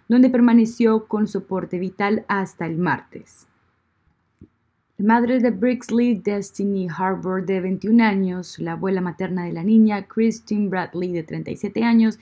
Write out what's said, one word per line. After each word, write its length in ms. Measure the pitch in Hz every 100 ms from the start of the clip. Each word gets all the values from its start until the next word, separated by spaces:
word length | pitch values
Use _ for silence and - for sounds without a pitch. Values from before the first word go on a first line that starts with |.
| -
donde 200 | 247 254
permaneció 800 | 247 240 233 220 - 226 220 220
con 200 | 208 214
soporte 520 | 190 - 190 - 180
vital 460 | 185 - 202 220 -
hasta 380 | 202 185 - 165
el 120 | 165
martes. 720 | 175 127 - - - - _ _ _ _ _ _ _ _ _ _ - _ _ _ _ -
La 80 | 202
madre 340 | 240 240 254
de 120 | 240
Brixley, 640 | 190 247 247 - 226 240 202
Destiny 720 | 202 202 196 - 202 196 180
Harbour, 560 | 160 190 185 180 185 175
de 160 | 190
veintiún 400 | 185 190 202 233
años, 580 | 220 196 185 180 170 -
la 140 | 165
abuela 260 | 165 190 190
materna 460 | 180 165 185 180 175
de 80 |
la 100 | 165
niña, 420 | 190 220 214 202 196
Christine 600 | 220 226 220 - 208 196
Bradley, 460 | 185 170 180 180
de 100 | 170
treinta 280 | 160 160 151
y 40 | -
siete 280 | 202 220
años, 360 | 233 226 220 214